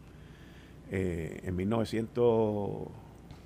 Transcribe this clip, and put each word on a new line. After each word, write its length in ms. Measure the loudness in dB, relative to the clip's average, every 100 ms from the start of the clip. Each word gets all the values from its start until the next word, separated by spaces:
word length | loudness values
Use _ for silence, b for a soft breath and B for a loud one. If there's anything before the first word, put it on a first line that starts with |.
| b b b b b b b b -4
Eh, 500 | 0 0 0 -4 -4
en 120 | -4 0
mil 120 | 2
novecientos 1160 | 2 2 0 0 4 6 8 6 4 0 -2 -6 -10 -14 -18 -16 -16